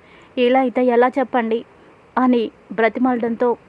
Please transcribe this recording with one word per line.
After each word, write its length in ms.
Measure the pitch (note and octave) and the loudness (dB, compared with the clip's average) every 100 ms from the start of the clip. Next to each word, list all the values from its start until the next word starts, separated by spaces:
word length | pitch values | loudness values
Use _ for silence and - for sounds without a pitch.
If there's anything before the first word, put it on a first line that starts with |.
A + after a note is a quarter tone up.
| _ - - - | _ -20 -10 -2
ఇలా 220 | A#3+ C4 | 2 2
అయితే 260 | C4 B3+ B3+ | 0 0 0
ఎలా 220 | A#3 B3 | 2 2
చెప్పండి?" 580 | C4+ B3 B3+ A3+ A#3 - _ - _ _ - | 0 -2 -2 -2 -4 -8 _ -20 _ _ -2
అని 340 | B3+ A#3+ G#3+ - - | 2 2 0 -8 -10
బ్రతిమాలడంతో 840 | G3 A3+ A#3 B3+ A#3+ A#3 A3 B3 A3 | -2 -2 0 -2 -2 -4 -2 -2 -2